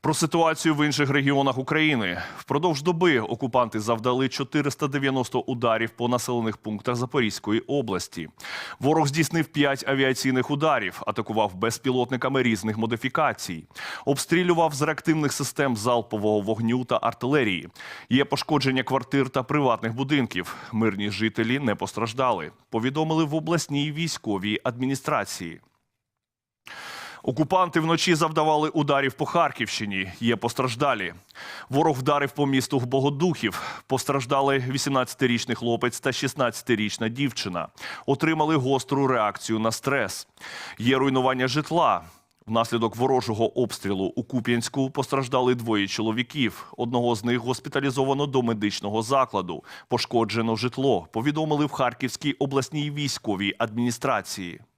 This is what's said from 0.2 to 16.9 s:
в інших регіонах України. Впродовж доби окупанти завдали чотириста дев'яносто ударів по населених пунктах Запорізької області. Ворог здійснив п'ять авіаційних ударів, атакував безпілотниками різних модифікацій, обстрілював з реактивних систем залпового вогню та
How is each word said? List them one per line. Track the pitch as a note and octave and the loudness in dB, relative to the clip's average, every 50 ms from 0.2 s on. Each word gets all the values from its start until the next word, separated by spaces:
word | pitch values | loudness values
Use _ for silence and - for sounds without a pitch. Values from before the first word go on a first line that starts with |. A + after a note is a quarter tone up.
| E3+ D3+ - E3+ E3 D#3+ D#3 - - E3 D#3 | 0 0 2 4 4 4 2 2 2 2 4
в | C#3+ D3+ | 4 2
інших | D3+ C3 D3 D3 C3 | 2 2 2 2 2
регіонах | D3 D3 C3+ C#3+ C#3+ C#3 C#3 C#3 A#2+ | 2 2 4 4 4 4 2 2 0
України. | B2 C3 - D3+ D#3 D#3 D#3 D3 A#2+ G#2 F2+ F2 F2 - - - | 0 -2 0 2 2 4 2 2 2 0 -2 -4 -4 -8 -10 -12
Впродовж | - - - C3 C#3+ D#3+ F#3 D#3 C3+ | -16 -6 -2 -2 0 2 0 0 0
доби | D3 F3+ F3 D#3+ F#3 F3 D3 A#2+ | 0 -2 0 4 4 4 4 4
окупанти | A2 - A#2 A2 C#3 B2 - B2+ A#2+ A2 - A2 | 2 -2 -4 -4 -4 0 2 2 2 2 -2 -4
завдали | G#2 A2 A#2 A2 G#2+ B2+ B2 C3 C3+ B2+ | 0 0 0 2 2 0 2 2 0 -2
чотириста | - - C#3 - - D3+ C#3+ C#3+ C3 - D#3 | -2 -4 -6 0 0 0 0 0 -2 -2 -4
дев'яносто | C#3+ C3+ C#3+ C3+ C#3 C3+ C3 B2 - - B2+ | -2 -2 0 0 0 0 0 -2 0 -2 -4
ударів | - - C3 A#2+ A#2+ A#2 A2+ A2 A2+ A2 | -2 -2 -4 0 2 2 2 2 0 -4
по | - - A#2+ | -4 -2 0
населених | A#2+ B2 A#2+ - - B2 A#2+ A2+ A2 G#2 | 0 0 0 0 -2 -2 0 -2 -2 -4
пунктах | - _ A2 G#2+ G2+ - B2+ B2 | -4 _ -8 -8 -4 -4 -2 -2
Запорізької | A#2+ B2 A#2 - C#3+ A#2+ G#2+ - - - G#2 G#2+ A2+ | -2 -4 -2 0 0 0 0 -2 -4 -2 0 0 0
області. | - - C3+ C#3+ B2 G#2+ F#2+ F2+ - - - E2+ D#2 - _ _ - - - - - - - _ | 0 0 -2 -2 -2 -2 -4 -4 -4 -6 -10 -12 -12 -12 _ _ -14 -12 -12 -12 -12 -12 -10 _
Ворог | C3 C#3 D#3 D#3+ D3+ | 2 4 4 4 4
здійснив | C#3 C#3 E3 D#3 - E3 E3 D3+ | 2 2 0 0 2 2 -2 -2
п'ять | - - D3+ C#3+ C#3+ C#3 C3 - | 0 0 2 2 2 2 0 0
авіаційних | - C3+ C3+ C3+ C3 C3 - - C3+ B2+ B2+ B2+ - | -2 2 2 4 2 2 2 0 2 2 2 2 0
ударів, | D3 C#3+ D3+ D#3+ C#3+ A#2+ G#2 F2+ - - - | 0 0 2 2 2 2 0 -4 -6 -6 -6
атакував | G#2+ G2+ - G#2+ - A2+ A2 G#2+ G2+ F#2 | -6 -4 -4 -4 -2 0 0 0 0 0
безпілотниками | F2+ A2 A2+ A2+ - - C3 B2+ B2+ B2 A#2+ C3 A#2+ - C3 C3+ C3+ B2+ | -2 -2 -2 -2 -2 -2 0 0 0 0 0 -2 -2 -2 0 0 2 2
різних | B2 A2 G2 G2+ A2 G#2 | 2 2 2 0 -4 -2
модифікацій, | A2 A2 A2+ A#2 A2+ - B2+ - E3 D#3 C3+ A2 - - - F2 D#2+ D#2 _ _ - - - - - - | -2 -2 -2 -2 -4 -4 -2 0 0 0 0 -2 -4 -8 -10 -10 -10 -12 _ _ -14 -12 -12 -12 -6 -2
обстрілював | - C#3 C3 - - E3 F3 F#3 F3+ E3+ E3 E3+ D#3+ D3 | -2 -2 -2 0 2 2 4 4 4 4 4 2 0 2
з | C3 | 0
реактивних | D3+ D#3+ D#3 - - E3+ D#3 D#3+ D3+ C3+ - | 0 0 0 -2 0 0 2 2 2 0 0
систем | - C#3+ - - - C#3+ C3+ A#2+ | -2 -4 -4 -2 0 0 0 0
залпового | G#2 G2+ B2 B2 A#2 A2 - A2 G#2+ G2+ G#2+ G#2+ G#2+ | 0 2 2 2 2 0 -2 -4 0 2 2 2 2
вогню | G2 G#2 A2 G#2 A2+ A2+ A#2+ B2+ B2+ | 2 0 -2 0 0 0 0 0 0
та | - | 0